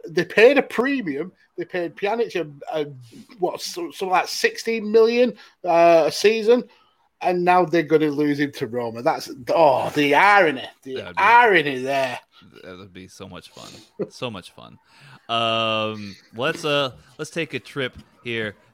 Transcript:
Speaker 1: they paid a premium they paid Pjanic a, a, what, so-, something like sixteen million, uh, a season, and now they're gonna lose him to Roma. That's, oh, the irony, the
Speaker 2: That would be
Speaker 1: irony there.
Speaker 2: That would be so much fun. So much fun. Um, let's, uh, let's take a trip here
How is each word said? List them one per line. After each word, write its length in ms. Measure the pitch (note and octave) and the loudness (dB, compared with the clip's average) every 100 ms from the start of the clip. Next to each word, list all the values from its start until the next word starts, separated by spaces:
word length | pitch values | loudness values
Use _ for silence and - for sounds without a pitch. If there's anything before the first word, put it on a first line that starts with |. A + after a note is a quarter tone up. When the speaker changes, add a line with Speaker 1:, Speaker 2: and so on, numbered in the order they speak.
| - | -4
Speaker 1:
they 160 | D#3+ | -4
paid 340 | E3+ - A#3 C#4 | 0 6 6 6
a 60 | |
premium 720 | - - B3+ C#4 F#3 C#3 F#3 _ _ - | 0 -4 -2 -4 -6 -8 -10 _ _ -14
they 80 | E3 | -8
paid 300 | F#3 E3+ - | -6 -8 -6
Pjanic 400 | G3 A#3 G#3+ F3+ | -6 -4 -4 -4
a, 460 | D#3 C#3+ - D#3 | -8 -12 -10 -8
a, 40 | D3 C3 B2 - - G#3+ | -8 -12 -20 -20 -20 -6
what, 200 | F3 - | -6 -6
so-, 300 | - F3+ E3 | -12 -10 -12
something 180 | - F#3+ | -8 0
like 180 | F3+ D#3 | 0 0
sixteen 640 | - A3+ A3+ - A3+ G#3 | -2 -4 -4 -6 -6 2
million, 440 | A3+ A3+ A#3+ B3 G3+ - _ F3 | 4 4 4 0 -2 -18 _ 0
uh, 380 | E3+ E3+ E3 D3+ | 4 6 6 4
a 40 | |
season, 520 | - G#3 A3+ G#3+ B3 - _ _ _ _ _ | 2 2 2 2 2 0 _ _ _ _ _
and 220 | F3 F3+ | -2 0
now 220 | F3 F3+ E3+ | 2 4 4
they're 160 | E3+ | 0
gonna 280 | D3+ D#3 D3+ | 2 2 2
lose 280 | C#3 D3 C#3+ | 0 0 0
him 120 | C#3+ | -2
to 140 | - B2 | -4 -8
Roma. 340 | A#2+ A#2 A2+ | -6 -6 -2
That's, 280 | C#3+ C#3 - - A#2+ | -2 -2 -8 -12 -2
oh, 400 | D#3 D3+ B2 - D3+ | 4 4 4 -2 -2
the 180 | C#3+ C#3+ | 2 4
irony, 480 | G3 G3+ E3 C3 - _ | 6 6 4 0 -10 _
the 120 | C3+ C3 | -12 -10
Speaker 2:
That 100 | F#2+ | -8
would 80 | F2+ | 0
be 60 | |
Speaker 1:
irony 540 | G3+ A#3 A#3+ F3+ C#3+ B2+ | 4 6 6 4 0 -4
there. 400 | B2+ C#3 C3 A#2 _ _ G2 - | -4 -4 -4 -8 _ _ -20 -20
Speaker 2:
That 140 | F2+ F#2 | -18 -18
would 160 | G2 | -18
be 140 | F2+ F#2+ | -20 -20
so 200 | - G2 | -18 -16
much 220 | F2+ - | -16 -18
fun. 580 | - G#1+ A2 _ - - | -20 -20 -20 _ -12 -12
So 200 | - B2+ | -10 -12
much 220 | G2 - | -12 -18
fun. 260 | - A#1 - _ _ C#3 C3+ - | -20 -20 -20 _ _ -20 -20 -6
Um, 880 | A#2 A2+ A2+ A2+ A2 G#2+ G#2+ G#2 F#2 _ A2 | -2 0 0 -2 -2 -4 -8 -14 -18 _ -6
let's, 280 | C#3+ E3 | -6 -4
uh, 280 | D#3+ C#3+ C3+ - _ - | -4 -2 -4 -8 _ -16
let's 140 | D#3 | -12
take 220 | E3+ D#3 | -10 -8
a 60 | A#2+ | -10
trip 380 | - C#3+ B2+ - _ _ | -12 -10 -10 -10 _ _
here 320 | B2 A#2 G#2+ - _ | -10 -8 -8 -12 _